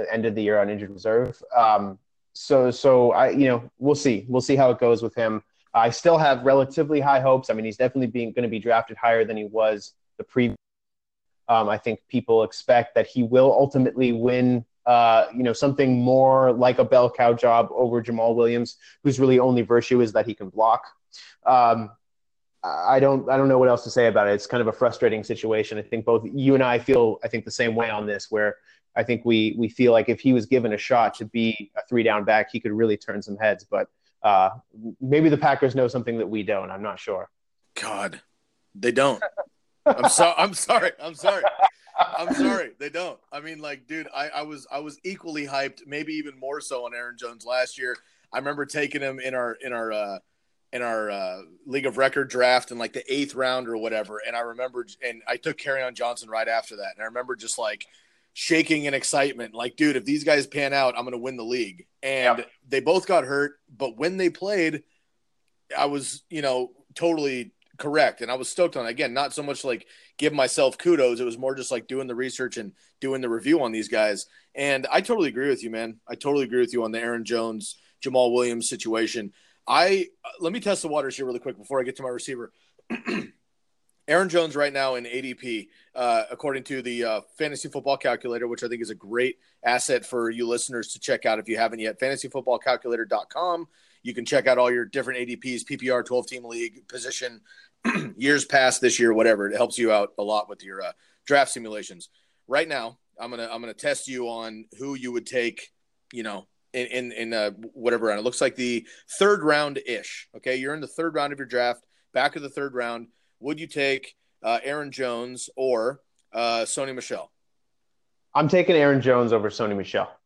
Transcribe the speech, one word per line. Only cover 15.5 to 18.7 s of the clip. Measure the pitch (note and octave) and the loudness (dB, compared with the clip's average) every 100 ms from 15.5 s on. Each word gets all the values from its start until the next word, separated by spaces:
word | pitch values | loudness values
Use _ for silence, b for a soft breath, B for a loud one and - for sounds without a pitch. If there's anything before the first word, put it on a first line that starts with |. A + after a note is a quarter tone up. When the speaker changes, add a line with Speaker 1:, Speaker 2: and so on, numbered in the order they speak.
Speaker 1:
something | A2+ C#3+ C#3 C3+ B2 | 2 2 2 2 4
more | B2 C3 C3 C3 C3 | 4 6 6 6 4
like | A#2+ B2 B2+ | 4 4 4
a | |
bell | B2 B2+ B2 | 4 6 6
cow | - A#2+ | 4 4
job | A#2 B2 A#2 A#2 | 4 6 4 4
over | - B2 A#2+ | 2 2 0
Jamal | A2+ A#2 A#2 | -2 0 2
Williams, | A#2 A#2 A#2+ A#2+ | 4 2 2 -2